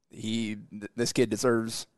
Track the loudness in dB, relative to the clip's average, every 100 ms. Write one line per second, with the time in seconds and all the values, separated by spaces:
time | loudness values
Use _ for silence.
0 | _ -10 -4 -2 -4 -6 -10 -14 -8 -2
1 | 0 4 2 2 2 2 0 -6 -12